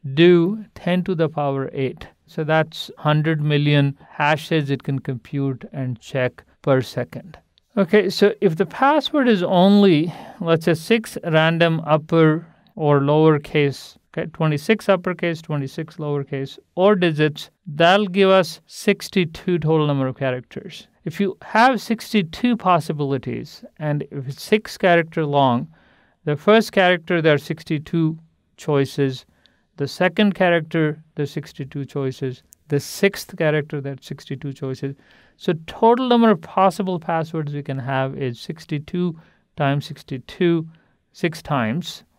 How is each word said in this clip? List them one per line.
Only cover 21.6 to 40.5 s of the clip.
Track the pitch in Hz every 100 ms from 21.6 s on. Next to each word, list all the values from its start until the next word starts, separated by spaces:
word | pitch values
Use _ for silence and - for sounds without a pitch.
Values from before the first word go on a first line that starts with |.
| 254 240
sixty-two | - 226 - 214 165 - 240 240
possibilities, | 185 175 - 151 139 135 123 117 - - 233 _
and | 151 147 147
if | 143 131
it's | 139
six | - 214 - -
character | 190 170 165 165 151
long, | 143 135 120 160 _ _ _ _ _ -
the | 147
first | - 220 226
character, | - 180 180 165 175
there | 160 147
are |
sixty-two | - 160 - 156 156 170 160 160 _ _ _ _
choices, | - 143 135 - 139 127 _ _ _ _ _ -
the | 139
second | - 180 175 214
character, | - 180 170 160 165 156 151 _
there | -
are | 143
sixty-two | - 143 - 135 139 135
choices, | 143 135 127 135 123 _ _ _
the | 143
sixth | - - 196 - - 185
character, | 160 151 151 147
there | 139
are | 135
sixty-two | - 139 - 135 143
choices. | 135 135 131 139 139 _ _ _ _
So | - 170 -
total | - 226 240 254
number | 240 233
of | 202
possible | - - 190 180 190 175
passwords | 165 165 160 160 147
we | 147
can | 143 135
have | 123 135 135 135
is | 131 120
sixty-two | - 160 - 151 147 180 180 165 _ _ _ -
times | 143 143 -
sixty-two, | 147 - 131 - - 175